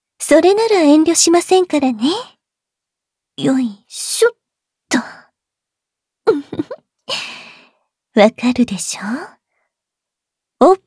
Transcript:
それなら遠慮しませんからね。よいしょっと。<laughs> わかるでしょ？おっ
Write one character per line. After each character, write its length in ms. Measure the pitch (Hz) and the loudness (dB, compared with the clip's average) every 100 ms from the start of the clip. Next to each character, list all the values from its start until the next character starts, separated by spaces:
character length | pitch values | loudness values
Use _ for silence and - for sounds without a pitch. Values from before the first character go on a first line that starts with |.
| _ - | _ -10
そ 220 | - 302 | 0 4
れ 140 | 349 | 4
な 120 | 403 453 | 2 0
ら 120 | 392 | 2
遠 240 | 294 311 | 4 4
慮 100 | 320 | 2
し 160 | 330 339 | 0 2
ま 100 | 349 | 0
せ 200 | - 370 | 2 0
ん 60 | 370 | 2
か 120 | 294 | -2
ら 120 | 262 | -2
ね。 180 | 214 262 427 - _ _ _ _ _ _ _ _ _ _ - | -2 -2 -4 -8 _ _ _ _ _ _ _ _ _ _ -6
よ 240 | 269 262 | -2 0
い 240 | 240 202 _ | -2 -8 _
し 400 | - - - 466 | -12 -8 -2 -2
ょ 40 | |
っ 20 | - _ _ _ _ - | -2 _ _ _ _ -6
と。 100 | 247 - - _ _ _ _ _ _ _ _ _ _ - | -6 -6 -16 _ _ _ _ _ _ _ _ _ _ -2
<laughs> 1900 | 294 - - - 571 _ _ - - - - - - _ _ _ _ _ 226 | -2 -6 -12 -12 -16 _ _ -14 -12 -12 -18 -20 -20 _ _ _ _ _ 2
わ 120 | 214 | 2
か 220 | - 247 | 2 -4
る 140 | 247 240 | -2 -2
で 100 | 185 | -4
し 200 | - - | -8 -10
ょ？ 40 | 196 269 392 _ _ _ _ _ _ _ _ _ _ _ _ - | -10 -10 -12 _ _ _ _ _ _ _ _ _ _ _ _ 2
お 140 | 302 | 2
っ 40 | 381 | 2